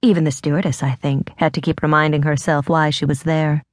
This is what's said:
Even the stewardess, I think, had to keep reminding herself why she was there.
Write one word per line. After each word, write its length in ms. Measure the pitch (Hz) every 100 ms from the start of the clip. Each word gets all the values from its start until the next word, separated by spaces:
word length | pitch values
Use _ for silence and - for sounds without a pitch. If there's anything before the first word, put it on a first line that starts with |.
Even 200 | 254 175
the 80 | 156 135
stewardess, 440 | 151 147 165 131
I 80 | 139
think, 400 | 127 143 139 - -
had 180 | 160 170
to 60 |
keep 200 | 156 160
reminding 400 | 151 151 156 151
herself 480 | 147 147 - 147 139
why 220 | 165 156
she 140 | 147 143
was 180 | 139
there. 400 | 160 160 156 151 -